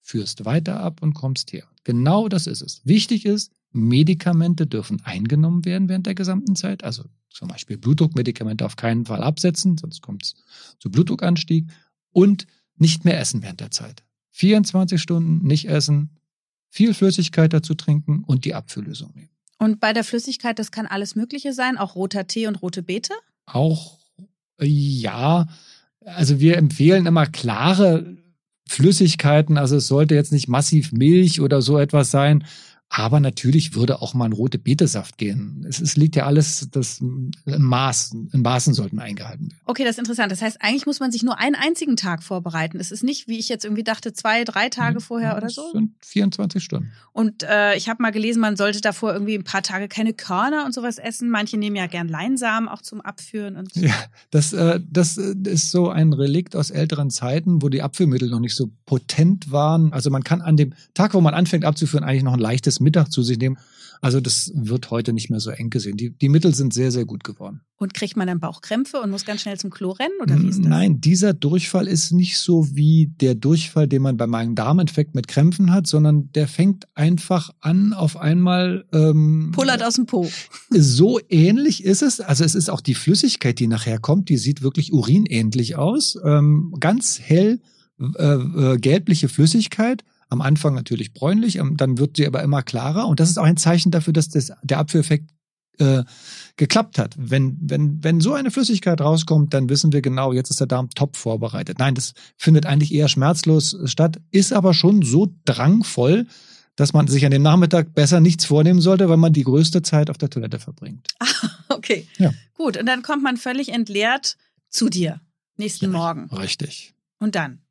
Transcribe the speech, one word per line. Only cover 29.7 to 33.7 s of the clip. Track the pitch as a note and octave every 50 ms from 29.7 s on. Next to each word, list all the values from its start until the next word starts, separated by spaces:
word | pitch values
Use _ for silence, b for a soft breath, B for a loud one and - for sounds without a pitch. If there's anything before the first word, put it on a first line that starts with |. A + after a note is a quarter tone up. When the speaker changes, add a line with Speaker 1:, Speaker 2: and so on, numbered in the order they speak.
| C#3+
Speaker 1:
es | C#3+ C#3
sollte | - C3+ C#3+ D#3 D3+ D#3
jetzt | D3 C#3+ -
nicht | D3+ C#3+ - -
massiv | B2 C3+ D3 - E3 D#3 C3 -
Milch | A#2 A2+ C3 D3+ F3 F#3 F#3 E3+ D#3+ D#3+
oder | D3 C3+ D3 C#3
so | A#2+ B2+ D3
etwas | D3 C#3+ C#3+ - D3 C3+ -
sein, | - C#3 C#3 D3 D3+ D3 D3 B B B B B B B B _
aber | - - A2 A2+ C3+ D3+
natürlich | C#3 C3+ - - - A#2+ C#3+ D#3+ D#3+ D#3+